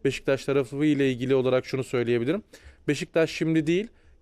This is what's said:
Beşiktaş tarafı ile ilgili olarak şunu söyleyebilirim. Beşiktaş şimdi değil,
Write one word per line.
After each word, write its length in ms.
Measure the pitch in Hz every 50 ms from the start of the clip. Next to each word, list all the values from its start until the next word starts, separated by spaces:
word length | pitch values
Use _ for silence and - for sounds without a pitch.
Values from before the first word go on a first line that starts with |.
| -
Beşiktaş 400 | 139 127 - - - 135 135 -
tarafı 400 | - 135 139 131 120 139 139 156
ile 260 | 151 147 139 139 135
ilgili 240 | 127 117 123 127 135
olarak 300 | 131 123 131 127 131 -
şunu 180 | - - 131 127
söyleyebilirim. 600 | - - 123 120 113 120 117 117 135 170 214 - _ - - - - - _ -
Beşiktaş 440 | - 147 139 175 - _ 165 165 156
şimdi 360 | - - 165 160 160 160 151
değil, 200 | 156 170 185 220 240 - _ _ - - _